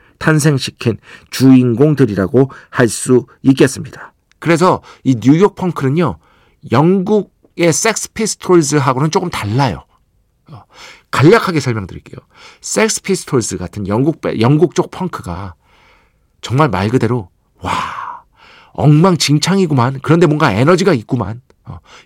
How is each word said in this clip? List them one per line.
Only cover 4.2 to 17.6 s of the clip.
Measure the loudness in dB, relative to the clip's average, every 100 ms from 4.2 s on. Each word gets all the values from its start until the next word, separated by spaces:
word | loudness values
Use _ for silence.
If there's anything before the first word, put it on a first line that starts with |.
| _ _
그래서 | -2 2 2 0 -4 -6
이 | -2 2
뉴욕 | 4 4 4
펑크는요, | 0 -6 -4 -4 -2 -2 -4 _ _ _ _ -2
영국의 | 2 2 2 0 -2 -2 _ _ -2 0
섹스 | 0 -2 -4 -8
피스톨즈하고는 | -6 -6 -6 2 2 4 0 0 0 -2
조금 | -2 -4
달라요. | -6 -4 -2 -2 -4 -12 _ _ _ _ _ _
어, | -20 _ -20 -20 -20 _
간략하게 | 2 4 4 2 -4
설명드릴게요. | -4 -6 -8 -14 -18 -20 _ _ -20 _
섹스 | -8 -2 -2 -2
피스톨즈 | -4 -6 -2 -4 -4 -8
같은 | -10 -8 -4
영국 | -2 -2 -2
밴-, | -6 0
영국 | 2 2 2 0
쪽 | -6
펑크가 | -6 -8 -8 -12 -12 -12 -16 _ _ _ _ _ _ _ _
정말 | -6 -2 0
말 | 0 -2
그대로 | 0 0 -4 -8 _ _ _